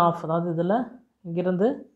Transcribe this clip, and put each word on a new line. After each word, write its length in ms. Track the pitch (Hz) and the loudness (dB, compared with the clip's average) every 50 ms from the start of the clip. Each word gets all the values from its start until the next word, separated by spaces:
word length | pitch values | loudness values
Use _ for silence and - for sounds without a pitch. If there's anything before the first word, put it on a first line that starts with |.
| 175 | 4
half, 160 | 170 165 - - | 4 2 0 -2
அதாவது 200 | 156 160 170 175 175 160 | -2 -2 0 0 0 -2
இதுல 200 | 165 170 180 208 254 240 - - - _ _ _ _ - | 0 0 2 0 0 -2 -4 -10 -18 _ _ _ _ -12
இங்கிருந்து 400 | 170 165 180 175 185 185 175 202 254 294 - - - _ | -6 -4 -2 0 0 2 2 2 2 0 -2 -8 -16 _